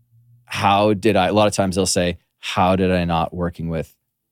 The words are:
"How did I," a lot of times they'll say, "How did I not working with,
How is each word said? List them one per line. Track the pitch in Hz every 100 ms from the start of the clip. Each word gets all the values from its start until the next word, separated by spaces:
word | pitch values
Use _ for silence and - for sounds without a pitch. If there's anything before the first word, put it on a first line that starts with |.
| _ _ _ _ -
"How | 98 104 101 107
did | 98 107 98
I," | 87
a |
lot | 104 107
of |
times | 101 95 92
they'll |
say, | 92 95 87 87 _ _
"How | - 104 92 95
did | 92
I | 90
not | 87 82 82
working | 90 87 - 82
with, | 82 - _ _ _ _